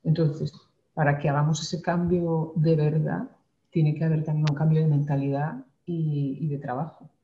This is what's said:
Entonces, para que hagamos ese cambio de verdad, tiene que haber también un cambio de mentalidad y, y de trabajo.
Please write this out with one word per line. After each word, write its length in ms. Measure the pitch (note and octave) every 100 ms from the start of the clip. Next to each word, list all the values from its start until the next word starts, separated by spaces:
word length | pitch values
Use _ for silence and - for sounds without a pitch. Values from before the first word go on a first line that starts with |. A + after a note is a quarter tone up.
Entonces, 500 | D#3+ D#3 D#3 - D3+ - _ _ _
para 240 | - C#3+ C#3+
que 120 | D3+
hagamos 320 | C#3+ D3+ D#3+
ese 200 | - E3
cambio 720 | F3+ E3+ F3 F3 E3+ D#3+ D#3 F3+
de 200 | D#3 D#3
verdad, 540 | D3+ D#3 D3+ - B3+ _ _ _ _
tiene 240 | F3 D3+ D3+
que 100 | D#3+
haber 180 | D#3
también 240 | D3+ D3+ D3+
un 60 | C#3
cambio 260 | D#3+ D#3
de 60 | D#3
mentalidad 760 | C#3+ C#3+ C#3 C#3 C#3 D3+ B3+ - _ -
y, 520 | E3+ D#3 C#3+ C#3 C3+
y 80 | D#3+
de 120 | C#3
trabajo. 500 | B2+ B2 D#3+ - - _